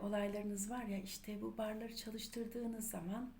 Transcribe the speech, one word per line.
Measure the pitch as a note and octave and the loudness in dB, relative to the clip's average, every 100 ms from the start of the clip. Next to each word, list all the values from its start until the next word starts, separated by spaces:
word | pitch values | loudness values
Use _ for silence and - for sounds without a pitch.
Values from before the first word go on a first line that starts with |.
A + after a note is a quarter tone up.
olaylarınız | G3+ G#3 G3+ G#3 G#3 G3+ G#3 | 4 4 4 2 0 0 0
var | B3 | 0
ya, | G#3+ G3 | 0 0
işte | F#3+ - - G#3 | 0 -6 -4 -2
bu | A3 G#3+ | -2 0
barları | G#3+ G#3+ A3+ A3+ | 0 0 -2 -4
çalıştırdığınız | A3+ A3 - A#3 A3+ A#3+ A#3 A3+ G#3+ | -4 -4 -4 -2 0 0 0 0 0
zaman | F#3 E3+ A3 B3+ - | 0 0 0 -2 -6